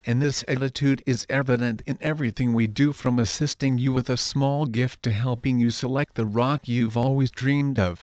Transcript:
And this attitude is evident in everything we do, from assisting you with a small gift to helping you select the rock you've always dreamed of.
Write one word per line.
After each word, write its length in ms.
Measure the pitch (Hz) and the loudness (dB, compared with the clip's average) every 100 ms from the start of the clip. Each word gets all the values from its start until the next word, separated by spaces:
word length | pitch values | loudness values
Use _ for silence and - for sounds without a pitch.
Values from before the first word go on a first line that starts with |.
And 160 | - 120 | 0 0
this 240 | 143 131 - | 0 -2 -4
attitude 560 | 135 135 - 139 135 - | -2 -2 0 0 2 0
is 180 | 120 - | -2 0
evident 540 | 135 127 120 120 110 - | -2 2 0 0 -4 -6
in 120 | 131 | -4
everything 520 | 151 156 123 104 123 | -4 -2 -2 0 0
we 140 | 117 113 | 2 0
do, 260 | 107 147 | 2 0
from 280 | 139 131 123 | 2 0 2
assisting 580 | 117 - 147 - 139 127 | 0 0 -4 0 0 2
you 140 | 131 | 2
with 180 | 131 123 | 0 0
a 60 | 123 | -2
small 500 | - 143 139 143 151 | -2 -2 0 0 -2
gift 380 | 113 127 - | 0 -2 -2
to 80 | 120 | -2
helping 480 | 104 127 120 135 127 | 0 -2 -2 0 2
you 100 | 120 | 2
select 460 | 117 127 135 147 - | 0 -2 -2 -2 -2
the 100 | 110 | -2
rock 400 | 107 127 147 - | 0 0 0 -2
you've 300 | 120 113 113 | 0 0 2
always 340 | 131 135 131 | 2 2 0
dreamed 480 | - 135 143 143 127 | 0 0 2 2 0
of. 220 | 92 85 | 0 -2